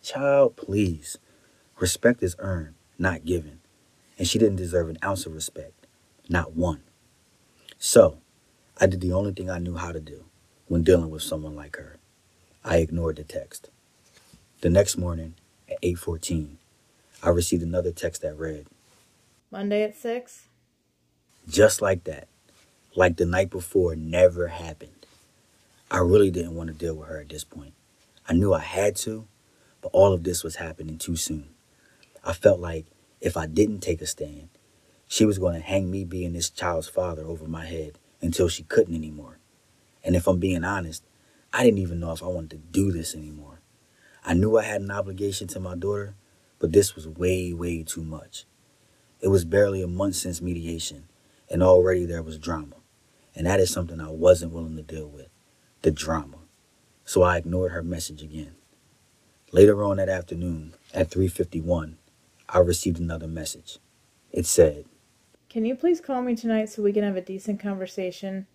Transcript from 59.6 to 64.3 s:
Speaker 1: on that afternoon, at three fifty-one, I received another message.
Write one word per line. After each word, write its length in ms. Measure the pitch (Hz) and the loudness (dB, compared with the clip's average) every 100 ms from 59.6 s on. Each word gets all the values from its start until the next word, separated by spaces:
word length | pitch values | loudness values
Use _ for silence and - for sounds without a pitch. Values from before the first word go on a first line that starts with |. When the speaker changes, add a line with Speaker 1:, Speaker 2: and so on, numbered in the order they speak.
| 104 101 | 10 10
Speaker 1:
on 140 | 101 98 | 2 0
that 120 | 95 | 0
afternoon, 640 | 92 87 85 87 80 78 - _ | -2 -4 -6 -4 -6 -10 -20 _
at 160 | - 90 | -4 -2
three 180 | 90 92 | 2 0
fifty-one, 680 | - 82 82 80 85 78 80 _ _ _ _ - | 0 -4 -2 0 0 -2 -12 _ _ _ _ -2
I 120 | 90 | 2
received 400 | 87 85 - 82 | 4 2 0 -2
another 280 | 85 82 80 | -4 -6 -8
message. 520 | 80 78 - - - _ _ _ _ _ | -10 -10 -14 -18 -20 _ _ _ _ _